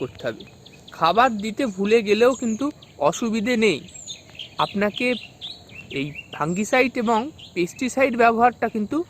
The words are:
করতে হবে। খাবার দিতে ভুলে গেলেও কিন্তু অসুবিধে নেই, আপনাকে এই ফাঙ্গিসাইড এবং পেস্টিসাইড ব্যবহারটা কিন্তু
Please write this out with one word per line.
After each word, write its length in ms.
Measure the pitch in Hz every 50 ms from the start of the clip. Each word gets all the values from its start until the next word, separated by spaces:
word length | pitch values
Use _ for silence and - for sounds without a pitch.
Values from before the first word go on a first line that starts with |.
করতে 200 | 135 123 - - - 120
হবে। 160 | 113 - - - - - - - - - - - - -
খাবার 320 | 165 165 180 220 247 262 226 202 196
দিতে 200 | 220 214 - 285 240 185
ভুলে 240 | 185 196 208 220 240 208 208
গেলেও 240 | 202 214 233 247 262 -
কিন্তু 240 | 254 226 220 214 269 294 - - - - - - 139 147
অসুবিধে 440 | 175 - 247 226 208 226 202 254 247 220 226
নেই, 140 | 208 160 123 - - - - - - - - - - - - - - - -
আপনাকে 480 | 151 - - 202 202 208 - - 247 247 247 214 - - - - - - - - - - - - - - - 139
এই 80 | 139 147 151 - - - -
ফাঙ্গিসাইড 580 | - 147 156 175 196 214 - - 254 262 254 - 254 226
এবং 160 | 226 233 214 - 302 - - - - -
পেস্টিসাইড 600 | 175 175 175 - - 262 240 - 262 269 277 240 233 233
ব্যবহারটা 440 | 233 226 220 233 247 - - - 220 -
কিন্তু 220 | 220 208 202 - 311 349 -